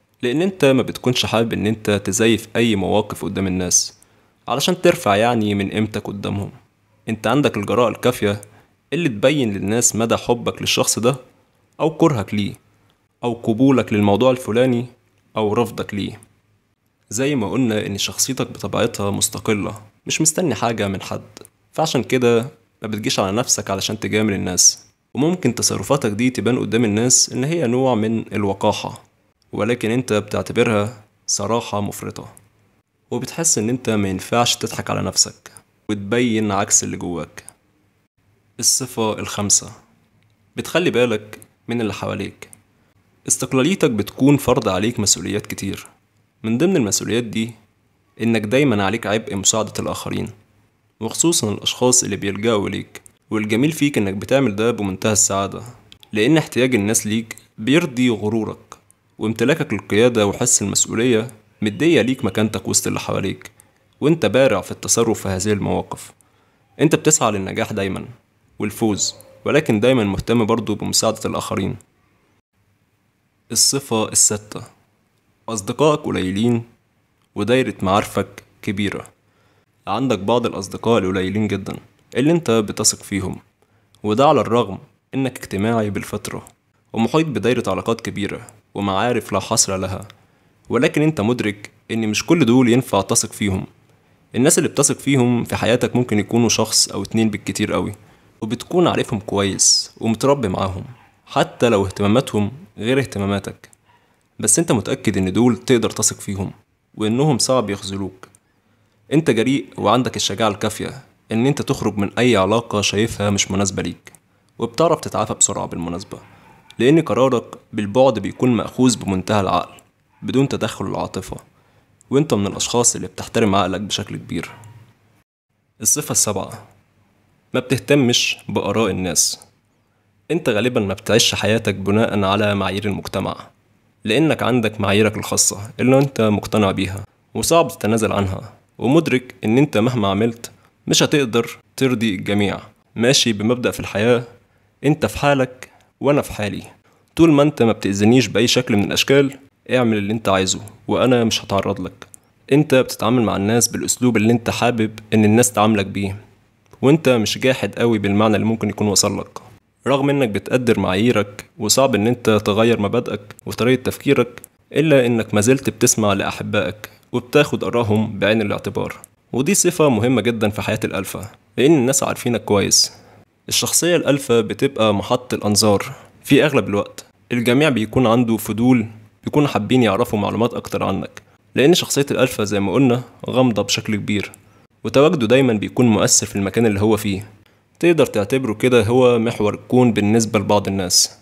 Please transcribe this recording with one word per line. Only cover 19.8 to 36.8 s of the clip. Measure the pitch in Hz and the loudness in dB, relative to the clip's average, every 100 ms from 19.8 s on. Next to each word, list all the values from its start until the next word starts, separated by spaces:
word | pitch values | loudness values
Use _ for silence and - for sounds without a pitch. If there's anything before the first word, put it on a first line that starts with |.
| - _ - | -16 _ -8
مش | - | 0
مستني | 156 - 185 | 0 0 -2
حاجة | 110 117 110 101 | 0 -2 -2 -2
من | 95 | -4
حد، | - - - - - _ _ | -8 -10 -12 -20 -20 _ _
فعشان | - 156 135 | -4 -2 0
كده | 110 127 120 117 131 - _ _ | 0 0 2 2 0 -10 _ _
ما | 107 | -8
بتجيش | 107 110 - | -6 -4 -2
على | 98 104 | 0 0
نفسك | 131 - 101 | -2 -4 -2
علشان | 98 - 104 | -4 -4 -6
تجامل | 98 104 110 | -2 0 0
الناس. | 95 95 90 - - _ _ _ | -2 -4 2 2 2 _ _ _
وممكن | - 151 180 - | -2 -2 0 -2
تصرفاتك | - - 107 - 139 113 | 0 -2 -2 -2 0 0
دي | 101 123 | 0 -2
تبان | 123 107 120 | 0 -2 -2
قدام | 104 110 | 0 0
الناس | 113 101 123 - - | 2 2 2 2 0
إن | 113 | -2
هي | 135 170 123 | -4 -2 -2
نوع | 123 131 | 0 0
من | 117 110 113 - | 0 0 -2 -4
الوقاحة، | 101 101 95 107 98 101 104 _ _ _ _ _ | -4 -2 0 0 0 -4 -12 _ _ _ _ _
ولكن | - 104 120 107 | -4 -2 -2 -2
انت | 123 123 | -2 0
بتعتبرها | 107 101 98 95 - 120 107 104 120 - _ - | -2 -2 -6 -4 0 2 2 -2 -6 -20 _ -6
صراحة | - 101 117 113 104 | -4 -2 -4 -4 -6
مفرطة، | 101 98 104 101 - - _ _ _ _ _ _ - | -6 -8 -12 -12 -16 -20 _ _ _ _ _ _ -8
وبتحس | 120 131 - 165 - | -8 -6 -4 0 0
إن | 107 | 0
انت | 127 - | -2 0
ما | 110 98 | 0 0
ينفعش | 92 - 120 120 - | -4 -2 0 2 0
تضحك | 113 - 107 | -4 -8 -6
على | 104 | -4
نفسك | 98 - 104 - - - _ _ - | -4 -2 -2 -4 -20 -20 _ _ -8
وتبين | 104 98 120 123 110 107 | -6 -2 0 2 0 0
عكس | 98 101 - | 0 2 0